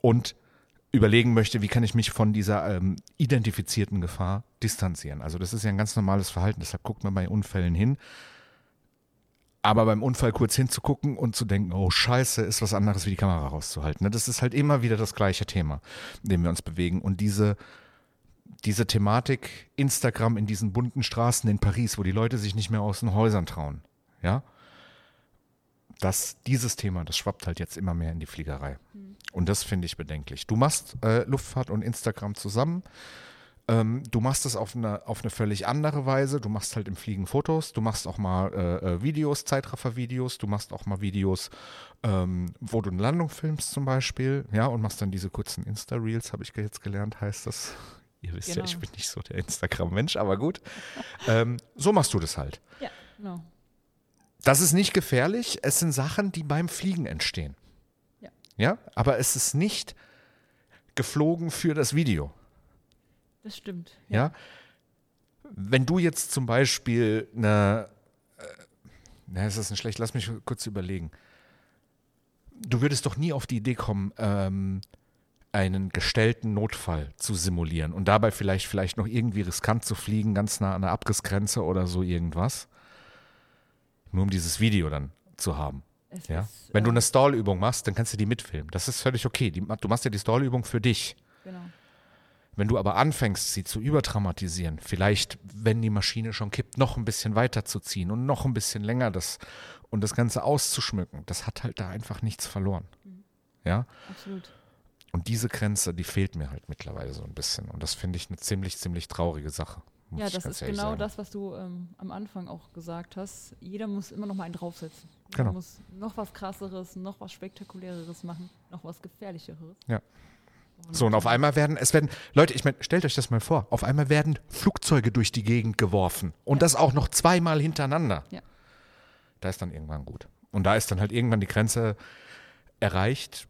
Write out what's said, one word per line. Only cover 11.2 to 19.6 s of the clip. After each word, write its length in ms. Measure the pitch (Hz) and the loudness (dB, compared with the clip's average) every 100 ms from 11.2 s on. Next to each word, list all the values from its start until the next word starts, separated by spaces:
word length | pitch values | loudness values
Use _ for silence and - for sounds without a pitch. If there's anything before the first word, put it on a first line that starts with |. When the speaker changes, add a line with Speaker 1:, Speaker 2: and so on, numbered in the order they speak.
| 120 - | -2 0
Speaker 1:
zu 80 | |
denken, 280 | 113 98 98 | 0 0 0
„Oh 180 | 90 95 | 2 2
Scheiße“, 520 | - - 123 127 - | 4 4 4 4 2
ist 200 | 104 110 | 0 0
was 100 | 107 | 0
anderes, 320 | 101 104 98 | 2 2 2
wie 60 | 90 | 0
die 60 | 95 | 2
Kamera 300 | 98 85 73 | 2 2 0
rauszuhalten. 580 | 78 - - 73 73 | -4 -6 -4 -2 0
Ne? 60 | 98 | 0
Das 160 | 113 123 | 0 -2
ist 120 | 120 | 0
halt 140 | 120 | 0
immer 260 | 120 147 143 | 2 4 4
wieder 160 | 117 107 | 4 2
das 180 | 110 | 0
gleiche 300 | - 101 92 | 2 2 2
Thema, 360 | - 98 78 73 - - - - | 0 0 0 -2 -8 -16 -16 -10
in 80 | - | 0
dem 120 | 92 | 4
wir 80 | 85 | 4
uns 100 | 85 | 0
bewegen. 400 | - 82 87 90 | -4 -2 0 2
Und 200 | 98 92 | 0 2
diese, 360 | 104 101 104 101 - - - _ _ _ _ _ - - | 2 4 2 2 -6 -20 -20 _ _ _ _ _ -20 -6
diese 220 | - 101 107 | -2 0 2
Thematik 840 | 110 101 113 127 131 - - | 4 4 4 2 -2 -2 -14